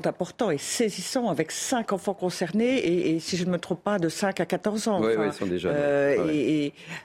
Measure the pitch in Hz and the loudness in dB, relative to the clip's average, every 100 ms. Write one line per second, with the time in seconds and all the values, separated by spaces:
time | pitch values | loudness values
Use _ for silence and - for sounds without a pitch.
0 | 170 - 175 - 226 143 - - 226 180 | -2 -2 -6 -2 0 0 -2 0 0 0
1 | - 262 233 151 156 - - 254 220 196 | -4 -2 0 0 -2 -4 -2 -2 0 -2
2 | - 190 180 175 175 202 240 262 - 175 | -2 -2 -4 -2 -2 2 2 2 2 2
3 | 156 165 - 180 175 175 - 175 - 208 | 2 0 -2 -2 0 -2 -2 -4 -2 0
4 | 165 - 196 190 170 175 214 214 226 202 | 0 0 -2 0 -2 0 0 -2 0 2
5 | 110 113 107 - 101 90 87 143 143 143 | 2 2 0 0 -2 0 0 2 2 4
6 | 139 139 156 151 120 156 143 - - 165 | 4 4 2 2 2 2 0 -6 -14 -14